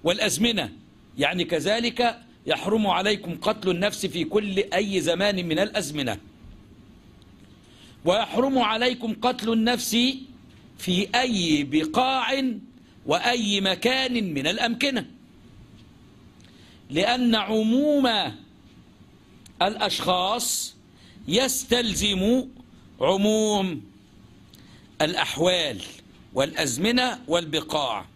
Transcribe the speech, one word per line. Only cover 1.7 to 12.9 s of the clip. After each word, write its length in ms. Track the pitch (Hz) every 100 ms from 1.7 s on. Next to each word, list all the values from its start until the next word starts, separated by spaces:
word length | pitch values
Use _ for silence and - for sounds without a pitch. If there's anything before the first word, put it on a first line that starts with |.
| 220 233 233 240 - - - -
يحرم 400 | 156 185 220 208
عليكم 500 | 175 196 208 175 -
قتل 340 | - 214 190
النفس 360 | 175 202 208 190
في 180 | 170
كل 340 | 165 208 208 190
أي 420 | 202 180 208 190
زمان 480 | 151 170 202 196 175
من 100 | 160
الأزمنة، 600 | 208 214 151 147 127 98 - - - - - - - - - - - - - - - - - -
ويحرم 540 | 165 196 214 202 269 262
عليكم 560 | 214 220 247 247 233 214
قتل 300 | 247 247 220
النفس 440 | 226 220 247 247 233 247 262 - - - - - -
في 300 | - 180 196
أي 500 | 240 262 208 170 147
بقاع 800 | 139 151 156 - 254 262 226 269 262 208 - - -